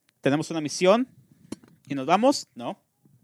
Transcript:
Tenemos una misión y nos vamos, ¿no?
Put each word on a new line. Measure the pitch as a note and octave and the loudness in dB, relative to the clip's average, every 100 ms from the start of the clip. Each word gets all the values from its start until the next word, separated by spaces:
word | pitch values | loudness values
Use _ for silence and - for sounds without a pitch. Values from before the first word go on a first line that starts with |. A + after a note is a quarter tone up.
| _ _ | _ _
Tenemos | C3+ D3 D3 | -2 -2 -4
una | D#3+ | -8
misión | C#3+ - F3+ A3+ B3+ _ _ _ _ - _ _ - | -8 0 4 4 0 _ _ _ _ -20 _ _ -10
y | C#3 | -6
nos | C3 | 0
vamos, | F#3+ C4 - - | 2 4 0 -6
¿no? | B2 B2+ G3+ _ _ _ _ | -12 -12 -12 _ _ _ _